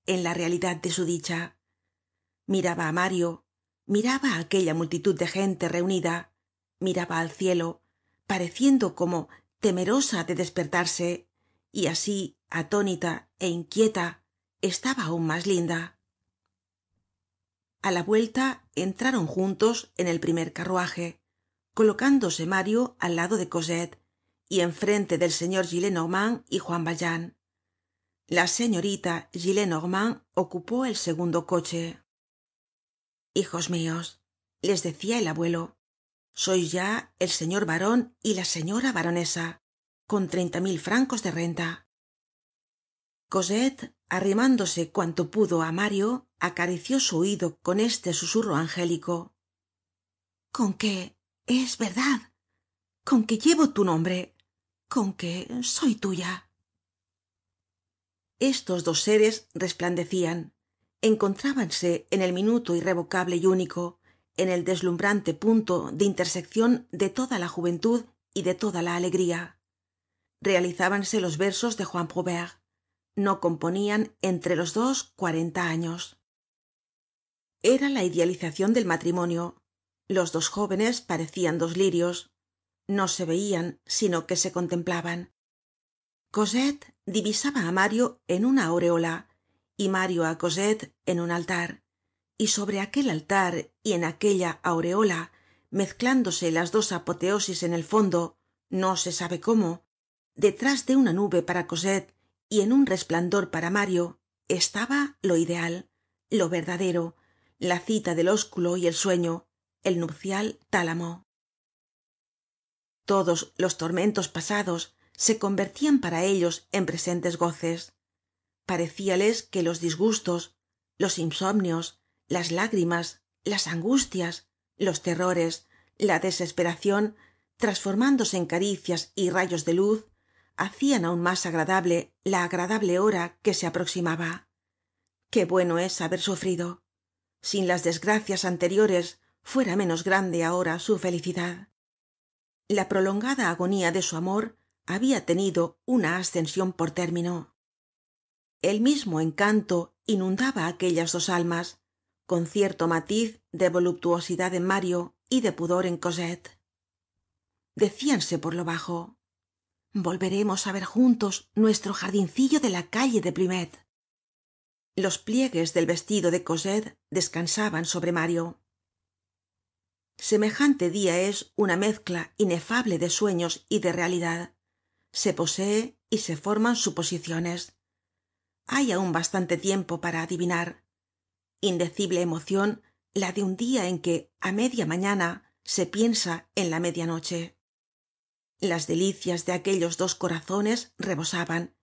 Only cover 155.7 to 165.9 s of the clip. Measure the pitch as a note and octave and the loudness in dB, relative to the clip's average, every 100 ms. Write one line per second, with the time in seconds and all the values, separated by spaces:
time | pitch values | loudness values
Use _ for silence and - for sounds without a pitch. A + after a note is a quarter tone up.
155.7 | F3+ F#3 F3 F3+ E3 E3+ F3 - _ _ | 0 0 -2 -4 -4 -6 -8 -14 _ _
156.7 | _ _ _ _ _ _ _ _ _ _ | _ _ _ _ _ _ _ _ _ _
157.7 | - G3+ - C#4+ A3+ - E3 D#3+ E3+ E3+ | 0 0 2 0 0 0 -4 -2 -4 -4
158.7 | E3 - E3+ E3+ _ _ _ _ _ _ | -6 -6 -8 -10 _ _ _ _ _ _
159.7 | _ _ G#3 F3 F3+ F#3 G3 G#3 F#3+ G3+ | _ _ -4 -2 -2 -2 0 0 0 -2
160.7 | G3 F#3 A3+ B3+ A#3 G3+ - - G#3 A3 | -4 -2 4 4 4 0 -4 -4 4 4
161.7 | G#3+ G3 - F#3+ G3+ F3 - C4 D4 B3+ | 4 -2 -4 -2 0 2 2 4 4 2
162.7 | F3+ E3+ A3 C4 A3 F3+ F3 F3+ F#3 E3+ | -2 -2 0 2 2 2 0 0 0 -4
163.7 | - _ _ _ _ _ _ _ _ _ | -10 _ _ _ _ _ _ _ _ _
164.7 | _ _ - F#3+ - - A#3+ C4 E3+ E3 | _ _ -4 -2 -2 -2 0 0 0 0
165.7 | F3 D#3+ | 2 2